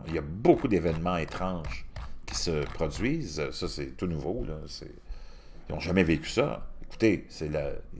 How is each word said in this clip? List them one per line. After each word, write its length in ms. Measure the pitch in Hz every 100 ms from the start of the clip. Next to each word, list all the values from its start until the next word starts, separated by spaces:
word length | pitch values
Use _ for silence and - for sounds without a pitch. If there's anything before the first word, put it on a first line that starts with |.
| 80
Il 80 |
y 40 | 80
a 40 |
beaucoup 460 | 73 90 127 147 -
d'événements 480 | 95 82 78 87 90
étranges 680 | 78 - 92 90 78 - - - - -
qui 120 | - -
se 280 | - 78 69
produisent. 840 | - 80 76 110 165 110 76 71
Ça, 180 | - 90
c'est 280 | - 67 65
tout 100 | 92
nouveau, 380 | 80 69 107 -
là. 80 | 78 78
C'est, 240 | - - - - - - - - - -
ils 40 |
n'ont 80 | 76
jamais 240 | 76 90
vécu 260 | 82 80 -
ça. 340 | - 143 53 - -
Écoutez, 420 | - - 113 90 -
c'est 200 | - 78
la... 220 | 76 71 67 -